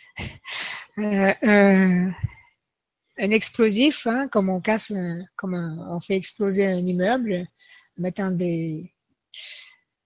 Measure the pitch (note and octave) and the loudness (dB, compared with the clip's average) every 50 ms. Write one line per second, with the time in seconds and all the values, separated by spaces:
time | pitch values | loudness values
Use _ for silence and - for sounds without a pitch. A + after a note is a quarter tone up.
0 | - - _ - - - - - - - - - - - - - - - _ G#3 | -20 -18 _ -12 -12 -12 -12 -14 -16 -14 -12 -10 -10 -12 -12 -14 -18 -12 _ -6
1 | G#3 G#3 G3+ G3 G3 F#3+ - - - G#3+ G#3 G3+ G3 G3 F#3+ F#3+ F#3+ F#3 F3+ F3+ | -2 0 2 2 2 2 2 2 4 4 6 8 8 8 8 6 6 6 4 2
2 | F3+ F#3+ F3 - - - - - _ _ _ _ _ _ _ _ _ _ _ _ | 2 0 -2 -4 -6 -8 -8 -10 _ _ _ _ _ _ _ _ _ _ _ _
3 | _ _ _ - G#3 G3+ A3 A3+ - - - - A3+ A3 G3 G#3+ C4+ D4+ - - | _ _ _ -4 0 2 2 2 2 2 2 2 2 2 4 4 2 2 2 0
4 | - A#3 A3+ C4 C#4 C4 - G#3+ F#3+ F#3+ F#3 F3+ - A3 G#3+ G#3+ - - G#3 F#3+ | -2 -2 -2 -2 -2 -2 0 0 0 0 0 -2 0 0 0 0 0 -2 -4 -4
5 | F3+ F3 E3+ F3 F#3 - _ - - F#3+ F3+ F3 E3+ E3 D#3+ E3 - F#3 E3+ F3 | -4 -4 -6 -8 -10 -14 _ -10 -8 -6 -4 -4 -6 -6 -8 -10 -10 -8 -8 -8
6 | - - G3 F#3+ F3+ - - - G#3 G3 F#3+ G3+ G3 F#3+ F#3 F3+ F3+ F#3 F3+ F3+ | -4 -2 -2 0 0 -2 -2 -2 -4 -2 0 0 0 0 0 0 -2 -2 -2 0
7 | F3+ G#3 B3 C4 A#3+ G#3+ F#3 F3+ F3+ - _ _ _ - - - _ _ _ - | 0 0 0 0 -2 -2 -4 -4 -6 -10 _ _ _ -20 -20 -20 _ _ _ -8
8 | F3 F3+ F3+ - G3 F#3+ F#3 E3+ F3+ F3 E3+ E3 E3 D#3+ D#3 D#3 F3 - _ _ | -6 -6 -4 -4 -4 -2 -2 -2 -2 -2 -2 -4 -4 -6 -6 -8 -12 -14 _ _
9 | _ _ _ _ _ _ - - - - - - - - - _ _ _ _ _ | _ _ _ _ _ _ -18 -16 -16 -14 -16 -16 -18 -20 -20 _ _ _ _ _
10 | _ | _